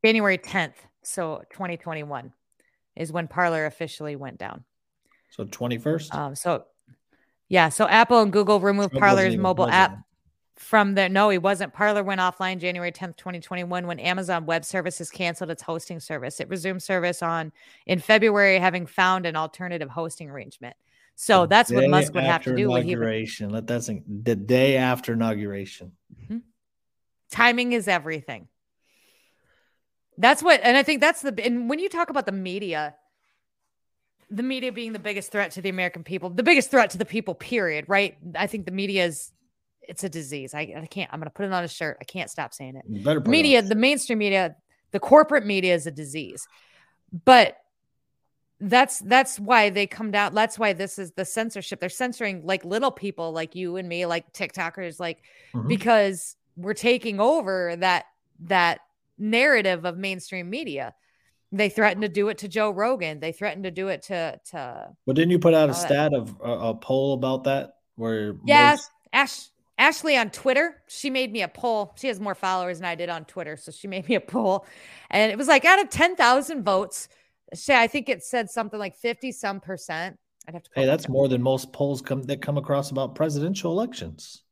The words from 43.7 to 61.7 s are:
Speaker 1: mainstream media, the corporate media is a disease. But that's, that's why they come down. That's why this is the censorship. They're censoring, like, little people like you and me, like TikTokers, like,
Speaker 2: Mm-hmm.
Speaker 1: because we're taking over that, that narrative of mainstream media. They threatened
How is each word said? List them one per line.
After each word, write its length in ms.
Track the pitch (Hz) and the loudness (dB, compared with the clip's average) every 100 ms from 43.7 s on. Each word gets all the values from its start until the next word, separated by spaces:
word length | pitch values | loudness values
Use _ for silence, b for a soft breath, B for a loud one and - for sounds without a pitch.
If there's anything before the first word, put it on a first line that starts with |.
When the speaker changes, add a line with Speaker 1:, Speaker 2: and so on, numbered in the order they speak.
| 214 | 2
Speaker 1:
mainstream 440 | 254 294 - 220 | 2 2 -2 -2
media, 360 | 208 196 175 - _ _ _ | 0 0 0 -6 _ _ _
the 80 | 196 | -6
corporate 460 | - 294 302 285 208 | 6 6 8 2 0
media 280 | 196 180 175 | 0 2 0
is 120 | 147 | 0
a 40 | |
disease. 560 | 143 147 151 120 - - b b b b b _ 175 - | -10 -10 -10 -10 -14 -18 b b b b b _ 0 8
But 320 | 254 208 - _ _ _ _ _ _ _ _ _ _ | 10 8 2 _ _ _ _ _ _ _ _ _ _
that's, 400 | 196 240 269 - | 2 4 4 0
that's 400 | 196 247 262 - | 4 4 4 -4
why 300 | 208 240 208 | 2 4 4
they 160 | 190 202 | 2 -4
come 240 | - 220 | -4 -2
down. 240 | 202 202 | 0 0
That's 240 | 196 220 208 | 2 0 0
why 160 | 220 | -2
this 240 | 175 190 - | -2 -6 -8
is 140 | 180 | -12
the 140 | - 185 | -8 -6
censorship. 540 | - 226 202 185 190 | -4 -6 -8 -12 -8
They're 100 | 180 | -8
censoring, 540 | - 254 233 220 185 | -6 -6 -4 -6 -6
like, 220 | 156 190 170 | -4 -4 -2
little 240 | 214 262 | 0 0
people 400 | 254 202 - 165 | -2 -10 -6 -6
like 220 | 160 160 | -6 -8
you 220 | 180 180 180 | -8 -8 -8
and 100 | 180 | -8
me, 200 | 170 175 | -6 -4
like 260 | 170 - | -4 -6
TikTokers, 640 | - 185 - 170 180 175 156 | -10 -10 -6 -8 -8 -12 -8
like, 220 | 175 165 b b b | -10 -10 b b b
Speaker 2:
Mm-hmm. 140 | 123 120 | -8 -2
Speaker 1:
because 680 | 190 226 226 196 185 - - _ - | -2 4 4 4 -2 -12 -18 _ -14
we're 160 | 185 | -8
taking 460 | 208 233 247 226 202 | -2 0 0 -2 0
over 560 | 226 320 196 190 175 170 | 2 2 0 -4 -4 -2
that, 280 | 185 175 - _ _ _ | 0 0 -2 _ _ _
that 400 | 165 185 175 - _ _ _ _ | 0 2 2 0 _ _ _ _
narrative 640 | 214 226 285 247 190 175 175 | -2 2 4 4 2 -2 -4
of 120 | 175 | -6
mainstream 520 | 196 185 - 185 175 | -8 -8 -10 -12 -8
media. 440 | 240 277 139 120 _ _ _ _ _ _ | -8 -8 -8 -10 _ _ _ _ _ _
They 180 | 196 | -2
threatened 320 | 208 | 0